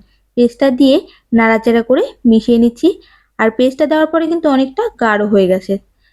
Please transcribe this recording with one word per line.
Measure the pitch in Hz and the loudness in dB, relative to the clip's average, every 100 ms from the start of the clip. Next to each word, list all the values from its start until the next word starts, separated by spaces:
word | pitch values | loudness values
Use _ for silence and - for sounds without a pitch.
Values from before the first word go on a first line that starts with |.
| - _ _ - | -10 _ _ -2
পেস্টটা | 240 - 277 | -2 0 -2
দিয়ে | 254 277 294 - _ _ | 2 2 2 -2 _ _
নাড়াচাড়া | 226 226 226 226 233 | 0 2 0 0 -2
করে | 226 262 523 - | 0 -2 -2 -4
মিশিয়ে | 240 226 226 233 | 0 0 2 0
নিচ্ছি। | 233 233 330 - - _ _ - | 0 0 -2 -2 -10 _ _ -4
আর | 220 | -4
পেস্টটা | 226 254 262 302 | 0 -2 0 -2
দেওয়ার | 311 311 | 0 0
পরে | 330 320 | -2 -2
কিন্তু | 339 311 | -2 0
অনেকটা | 269 269 269 466 - | 0 -2 -4 -8 -4
গাঢ় | 226 208 208 | -2 -2 0
হয়ে | 202 185 | 0 0
গেছে, | 185 190 196 - _ _ | -2 -4 -8 -8 _ _